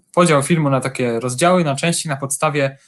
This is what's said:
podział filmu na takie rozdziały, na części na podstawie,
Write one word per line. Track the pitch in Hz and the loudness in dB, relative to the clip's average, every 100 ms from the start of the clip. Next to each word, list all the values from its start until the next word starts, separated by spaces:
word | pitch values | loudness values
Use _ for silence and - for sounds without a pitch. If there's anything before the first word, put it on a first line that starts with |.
| _ | _
podział | - 175 147 | 2 4 4
filmu | 147 165 143 | 2 0 2
na | 135 | 0
takie | 135 - 123 117 | -2 -4 -2 -2
rozdziały, | 123 127 170 185 | -4 0 2 2
na | 160 135 | 0 -2
części | 170 170 156 | -2 -2 -4
na | 139 | -6
podstawie, | 139 - 156 147 139 135 | -6 -2 -2 0 -2 -4